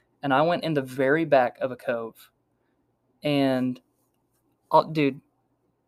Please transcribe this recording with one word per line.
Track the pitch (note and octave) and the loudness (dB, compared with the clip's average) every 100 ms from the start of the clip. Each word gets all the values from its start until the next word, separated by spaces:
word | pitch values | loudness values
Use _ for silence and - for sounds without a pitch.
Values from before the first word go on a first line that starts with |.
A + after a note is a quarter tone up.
| _ _ | _ _
and | C#3 | -2
I | C3+ | 2
went | D#3+ E3+ | 2 0
in | D#3+ | -2
the | D3 | -4
very | C3 C3 C3 D#3 | -4 -2 0 0
back | D#3+ C3+ B2 - | 4 4 2 -2
of | C3 | -8
a | A#2+ | -6
cove, | - A#2 A2+ - - _ _ _ _ _ _ _ _ _ | -8 -6 -8 -14 -20 _ _ _ _ _ _ _ _ _
and, | D3 C#3+ C3+ B2+ B2+ B2+ _ _ _ _ _ _ _ _ _ | -4 0 0 0 -2 -6 _ _ _ _ _ _ _ _ _
uh, | D#3 | 2
dude, | - D#3 C#3 C#3+ - _ _ _ _ _ | 2 0 -2 -2 -12 _ _ _ _ _